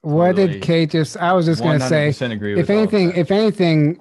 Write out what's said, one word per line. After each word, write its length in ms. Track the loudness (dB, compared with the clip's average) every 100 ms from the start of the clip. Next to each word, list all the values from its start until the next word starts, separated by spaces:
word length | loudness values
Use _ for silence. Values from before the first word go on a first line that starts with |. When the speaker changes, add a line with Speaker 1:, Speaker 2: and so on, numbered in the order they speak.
Speaker 1:
What 340 | -2 0 2 2
did 100 | 0
Speaker 2:
Totally. 120 | -2
Speaker 1:
Kate 280 | -2 0 0
just, 260 | -2 -4 -2
I 160 | 0
was 120 | 2
just 160 | 2 0
gonna 180 | 0 0
say, 60 |
Speaker 2:
One 60 | 0
hundred 160 | 0 0
percent 260 | -2 -6
agree 180 | -4 -4
Speaker 1:
if 40 | -2
Speaker 2:
with 120 | 0
all 140 | 0
of 100 | 2
Speaker 1:
anything, 140 | 2 0
Speaker 2:
that. 80 | 0
Speaker 1:
if 120 | 0
anything, 680 | 0 0 0 0 2 0 -2